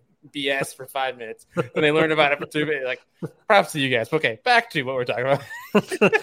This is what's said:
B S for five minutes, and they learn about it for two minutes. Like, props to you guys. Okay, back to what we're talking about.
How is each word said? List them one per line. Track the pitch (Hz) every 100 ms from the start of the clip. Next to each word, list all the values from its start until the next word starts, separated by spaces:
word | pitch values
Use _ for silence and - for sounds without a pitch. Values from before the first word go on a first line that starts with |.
| _ _ 151
B | 147 139
S | 135 139
for | - 131
five | 135 131 123
minutes, | 113 113 _ 175
and | 139 175
they | 151
learn | 156 160
about | 156 147
it | 143
for | 165
two | 151 151
minutes. | 147 127
Like, | 127 _ _ 160 - -
props | 202 180
to | 156
you | 135
guys. | 123 113
Okay, | 156 147 110 247
back | 233 233
to | 160
what | 127
we're | 131 123
talking | 113 127
about. | 139 - - - 208 - - 208 440